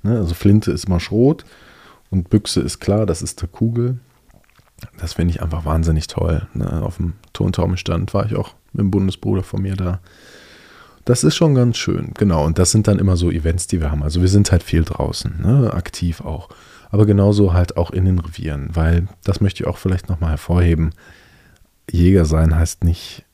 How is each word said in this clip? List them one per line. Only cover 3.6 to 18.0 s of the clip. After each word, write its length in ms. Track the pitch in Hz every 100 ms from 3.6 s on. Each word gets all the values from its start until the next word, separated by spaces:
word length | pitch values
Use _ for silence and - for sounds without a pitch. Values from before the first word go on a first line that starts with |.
| 113 117 123 123 _ _ _ _ _ _ _ _ - -
Das 160 | 82
finde 200 | - 85
ich 100 | 82
einfach 200 | 82 85
wahnsinnig 440 | 78 80 82 78 -
toll. 400 | - 82 80 -
Ne? 280 | - - 80
Auf 160 | - -
dem 160 | 87 87 _
Tontaubenstand 800 | - 98 92 90 90 - 90 95
war 120 | 101 104
ich 100 | 101
auch 200 | 101 _ _
mit 80 | -
dem 100 | 101
Bundesbruder 520 | 98 95 - 104 98
von 180 | 90 -
mir 140 | 95 95
da. 240 | 90 90 - - - - - - - - - _ -
Das 180 | 127
ist 120 | 151 -
schon 200 | 160 131
ganz 220 | 120 113
schön, 340 | - 82 76
genau. 320 | - 104 82 76
Und 140 | 82
das 120 | 90
sind 160 | 110 107
dann 120 | 98
immer 180 | 98 87
so 140 | 87
Events, 340 | 85 80 85 -
die 160 | 90
wir 80 | 76
haben. 140 | 76
Also 180 | 73 85
wir 60 | 92
sind 240 | 101 101
halt 100 | 87
viel 220 | - 82
draußen, 580 | 80 - - - - 82
ne? 320 | 92 139 117
Aktiv 480 | 90 - - 85 85
auch. 280 | - 80 - - - - -
Aber 160 | 101 104
genauso 460 | 101 98 104 98
halt 240 | 85 87 -
auch 120 | 87
in 160 | 95